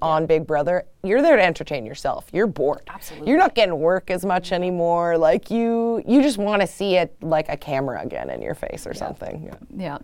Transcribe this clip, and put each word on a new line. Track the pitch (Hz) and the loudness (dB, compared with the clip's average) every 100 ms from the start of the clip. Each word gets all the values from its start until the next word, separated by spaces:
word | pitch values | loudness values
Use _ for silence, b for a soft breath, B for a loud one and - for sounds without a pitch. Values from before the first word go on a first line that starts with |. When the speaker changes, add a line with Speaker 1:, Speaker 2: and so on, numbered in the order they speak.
Speaker 1:
Yeah. | 160 | 0
Speaker 2:
on | 156 160 | 0 2
Big | 160 151 | 0 2
Brother, | 151 147 180 - - | 0 0 -2 -4 -8
you're | 190 233 | 0 4
there | 320 262 | 6 6
to | |
entertain | 185 160 - 143 110 | 4 0 -6 -8 -8
yourself. | 139 139 - - | -6 -4 -4 -4
You're | 170 220 | -2 0
bored. | 156 143 - - | 0 -2 -2 -8
Speaker 1:
Absolutely. | - - - 170 | -16 -16 -8 0
Speaker 2:
You're | 302 | 4
not | 370 | 4
getting | - 202 156 | 4 2 2
work | 160 185 - | 2 2 0
as | 185 190 | -4 -2
much | 185 180 | -2 0
anymore. | 180 180 180 170 170 170 165 | -2 -2 0 0 2 2 4
Like, | 160 208 - | 4 2 0
you, | 233 233 233 233 226 - | -2 0 0 0 -2 2
you | 262 | 4
just | 285 208 | 4 2
wanna | 202 208 190 | 0 0 0
see | - 202 180 | -2 2 2
it, | 165 - | 2 -4
like, | 165 156 156 | -2 0 0
a | 147 | -6
camera | - 135 135 101 | -4 -4 -4 -6
again | 87 60 65 | -8 -8 -8
in | 60 | -8
your | 53 - | -8 -8
face | - - - | -10 -10 -12
or | |
Speaker 1:
Yeah. | - | -10
Speaker 2:
something. | - - - - - | -10 -8 -10 -10 -12
Yeah. | - - - | -16 -16 -10
Speaker 1:
Yeah. | 175 143 | -10 -10